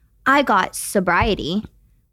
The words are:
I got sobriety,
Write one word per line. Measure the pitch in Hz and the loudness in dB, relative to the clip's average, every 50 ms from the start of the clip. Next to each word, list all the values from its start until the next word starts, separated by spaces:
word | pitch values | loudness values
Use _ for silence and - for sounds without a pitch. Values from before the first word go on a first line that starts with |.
| _ _ _ _ - | _ _ _ _ 0
I | - 269 294 277 | 2 2 2 2
got | 240 220 190 185 - - - | 2 2 2 0 0 -4 -8
sobriety, | - - - 208 185 185 170 185 220 233 190 - 107 139 175 214 220 - _ _ _ _ _ _ _ _ | -8 -2 -2 -2 0 2 2 2 2 0 -2 -4 -4 -4 -6 -6 -6 -8 _ _ _ _ _ _ _ _